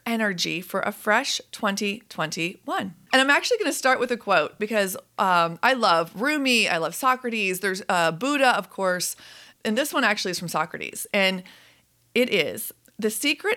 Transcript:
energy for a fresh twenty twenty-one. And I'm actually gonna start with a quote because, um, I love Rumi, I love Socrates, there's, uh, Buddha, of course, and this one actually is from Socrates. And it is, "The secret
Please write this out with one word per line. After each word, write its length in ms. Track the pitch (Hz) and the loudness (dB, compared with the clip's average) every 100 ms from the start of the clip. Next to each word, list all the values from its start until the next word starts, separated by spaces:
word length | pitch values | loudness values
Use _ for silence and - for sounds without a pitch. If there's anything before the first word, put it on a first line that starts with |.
| - | -6
energy 520 | 226 214 175 165 160 | -2 -2 -2 -4 -4
for 220 | 185 196 | -4 -4
a 100 | 202 | -4
fresh 480 | 202 220 214 285 - - | -4 0 0 0 -4 -8
twenty 500 | - 208 196 208 214 - | -4 -4 -2 -4 -6 -10
twenty-one. 840 | - 156 160 170 202 - 359 196 - _ | -6 -6 -4 -6 -6 -6 -6 -6 -10 _
And 80 | 262 | 2
I'm 80 | 269 | 4
actually 300 | 294 370 453 | 2 2 0
gonna 120 | 381 | 0
start 280 | - 262 262 | 0 0 2
with 120 | 247 | 0
a 60 | 240 | -2
quote 400 | - 180 151 - | 2 2 2 -2
because, 400 | 214 226 196 185 - - | -2 0 0 -4 -12 -2
um, 400 | 196 175 170 165 | 2 4 2 2
I 120 | 240 | 2
love 460 | 262 208 165 170 - | 4 4 4 2 -2
Rumi, 480 | 262 302 269 233 196 | -2 0 2 2 2
I 100 | 175 | 0
love 180 | 160 175 | -2 0
Socrates, 640 | 262 254 247 220 196 185 | 0 0 -2 -2 -2 -2
there's, 240 | 196 185 - | -2 -4 0
uh, 240 | 180 165 | 2 2
Buddha, 460 | 165 262 285 262 196 | 0 -2 2 4 2
of 140 | 190 | -2
course, 440 | - 190 180 - - - - - _ | -4 -2 0 -4 -8 -16 -20 -20 _
and 140 | 226 220 | -4 -2
this 160 | 294 | 0
one 100 | 320 | 2
actually 280 | 233 208 190 | 2 0 -4
is 80 | 170 | -6
from 100 | 170 | -4
Socrates. 560 | 165 170 - 69 - - | -4 -4 -6 -12 -10 -4
And 300 | 208 190 185 185 - - _ _ _ _ | 0 2 0 -8 -20 -20 _ _ _ _
it 200 | 226 247 | 0 2
is, 400 | 208 147 - - - _ - | 2 0 -4 -10 -14 _ -4
"The 100 | 214 | -4
secret 460 | 214 285 311 392 | 0 -2 0 -2